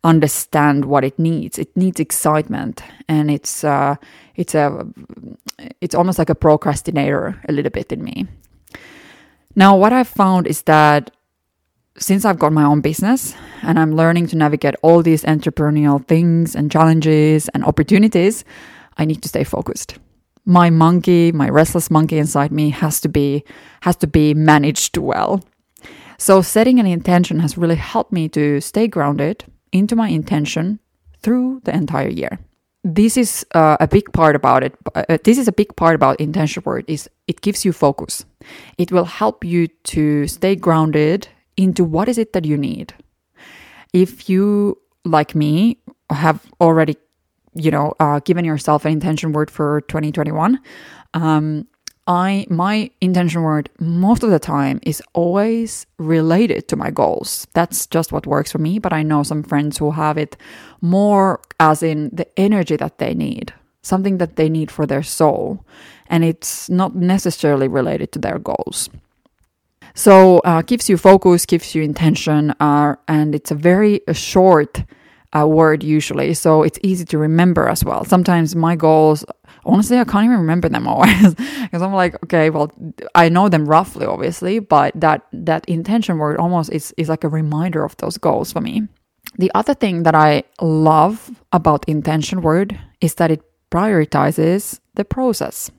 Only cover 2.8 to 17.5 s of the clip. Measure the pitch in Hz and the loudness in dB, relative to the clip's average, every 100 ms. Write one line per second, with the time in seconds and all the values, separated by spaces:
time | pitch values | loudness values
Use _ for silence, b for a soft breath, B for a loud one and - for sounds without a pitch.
2.8 | B B - 156 151 143 - - 151 139 | B B -4 -2 0 -2 -6 -6 -2 0
3.8 | 139 143 b b b - 170 156 143 - | 0 -4 b b b -10 -4 0 -2 -4
4.8 | - - - - - - - - - - | -12 -16 -20 -20 -20 -18 -20 -18 -20 -12
5.8 | 175 170 180 180 160 151 160 151 156 147 | -4 -2 0 0 -2 0 2 2 0 -4
6.8 | - 156 139 143 - 196 - 143 135 - | -4 -4 -2 -2 -4 -10 -6 -4 -4 -8
7.8 | - - - - 190 - _ _ _ B | -10 -10 -10 -10 -12 -14 _ _ _ B
8.8 | B B B B B B B - 190 196 | B B B B B B B 4 6 8
9.8 | 208 254 240 - 196 185 - 151 - 156 | 6 4 0 0 2 2 0 -4 2 4
10.8 | 151 147 - _ _ _ _ _ _ _ | 6 4 -2 _ _ _ _ _ _ _
11.8 | _ _ - 196 214 170 151 156 147 151 | _ _ -2 0 0 0 2 2 4 2
12.8 | 143 156 196 262 - - B B - 160 | 0 -2 -2 -2 -4 -14 B B -2 0
13.8 | 160 156 165 170 170 160 151 147 147 - | 2 2 2 2 0 0 0 0 -2 2
14.8 | 160 170 165 156 - 156 156 - 151 151 | 4 4 4 0 0 -2 -2 -2 0 2
15.8 | 147 143 - 165 170 165 165 - 147 156 | 2 0 0 2 2 2 0 -2 -2 2
16.8 | 160 160 156 156 151 156 - | 4 4 2 2 4 2 0